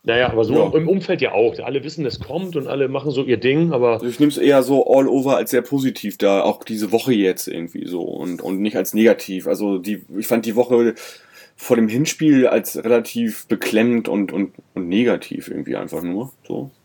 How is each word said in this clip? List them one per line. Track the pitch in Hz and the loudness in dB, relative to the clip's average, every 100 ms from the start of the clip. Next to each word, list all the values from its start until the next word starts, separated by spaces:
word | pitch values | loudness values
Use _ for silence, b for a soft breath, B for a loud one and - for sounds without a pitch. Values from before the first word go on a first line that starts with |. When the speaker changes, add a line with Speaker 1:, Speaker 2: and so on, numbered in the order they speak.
Speaker 1:
naja, | - 117 123 | 0 2 2
aber | 113 110 | 2 2
so | |
Speaker 2:
Ja. | 147 - | 4 4
Speaker 1:
im, | |
im | 156 160 | 2 2
Umfeld | 190 185 180 | 0 0 -2
ja | 117 | 0
auch. | 95 117 110 | 2 2 0
Alle | 117 135 | -6 -6
wissen, | 135 160 135 | -6 -6 -6
es | - | -6
kommt | - 156 190 160 | -8 -8 -6 -6
und | 131 | -4
alle | 135 131 | -2 -2
machen | 135 143 | -2 -4
so | 131 | -4
ihr | 127 113 | 0 0
Ding, | 127 143 170 | 2 2 2
aber | 135 120 113 | 2 2 0
Speaker 2:
Ich | 120 117 | -4 2
nehm's | 147 143 | 2 4
eher | 143 139 | 4 4
so | 127 135 - | 4 2 6
all | 135 135 | 4 4
over | 135 131 131 | 2 2 0
als | 113 | 2
sehr | 123 | 0
positiv | 117 139 135 107 104 - | 0 -2 0 -2 -8 0
da, | 101 98 | 2 4
auch | 101 - | 2 0
diese | - 110 104 | -6 -6 0
Woche | 113 135 | 0 2
jetzt | 110 95 90 - | 2 2 0 -8
irgendwie | 82 85 - 85 | -10 -10 -10 -8
so | 87 | -8
und, | 85 - 87 87 | -8 -8 -8 -8
und | 98 95 | -6 -2
nicht | 104 92 | -2 -2
als | 98 | -2
negativ. | 107 110 101 - 95 - | 4 4 4 -2 -8 -4
Also | 92 101 95 | -4 -2 -4
die, | 92 98 - 92 | -4 -8 -8 -10
ich | 110 | -2
fand | 117 113 | -2 0
die | 110 | 0
Woche | 123 120 117 - B B B B B | 2 2 2 -2 B B B B B
vor | _ - 120 | _ 0 2
dem | 110 | 2
Hinspiel | 120 156 - 156 135 123 | 0 -2 2 4 6 6
als | 113 - - | 2 -2 -6
relativ | 113 120 113 - 113 - - | 2 0 0 -4 -4 -6 -6
beklemmend | 113 - - 120 117 110 | -4 0 0 2 0 0
und, | 104 92 | -2 -2
und, | 85 95 - _ | -4 -6 -8 _
und | 95 87 | -10 -2
negativ | 98 120 95 - - - | 0 2 0 -4 -12 -10
irgendwie | - 69 58 | -10 -6 -8
einfach | - 80 | -6 -8
nur | 87 95 135 _ - | -6 -6 -8 _ -10
so. | 92 139 _ | -10 -10 _